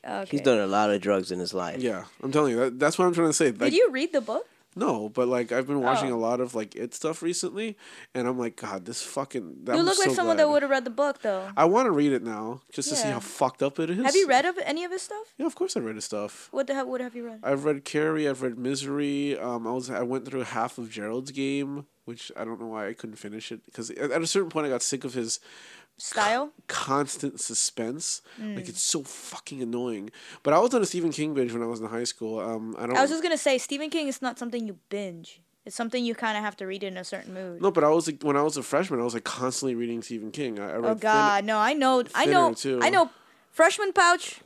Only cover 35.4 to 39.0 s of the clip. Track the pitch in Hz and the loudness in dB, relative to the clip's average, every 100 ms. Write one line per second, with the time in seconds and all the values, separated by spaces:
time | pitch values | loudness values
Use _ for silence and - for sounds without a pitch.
35.4 | _ _ - - 233 247 240 226 233 208 | _ _ -16 -8 -4 -2 -2 -2 -2 -2
36.4 | 208 202 190 190 190 185 185 196 - 185 | -4 -6 -8 -6 -6 -8 -10 -10 -10 -10
37.4 | 185 170 185 170 147 160 160 143 147 143 | -10 2 4 6 8 6 4 -2 2 4
38.4 | 151 147 120 143 185 127 | 4 0 0 0 2 0